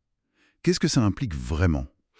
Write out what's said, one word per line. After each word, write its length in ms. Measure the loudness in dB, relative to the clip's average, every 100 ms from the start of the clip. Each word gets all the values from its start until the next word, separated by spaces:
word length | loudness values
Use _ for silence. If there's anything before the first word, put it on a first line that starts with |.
| _ _ _ _ _ _
Qu'est-ce 180 | -2 0
que 80 | 0
ça 140 | 2
implique 320 | 2 0 -6
vraiment ? 520 | -6 -4 0 2 2 -4 _ _ _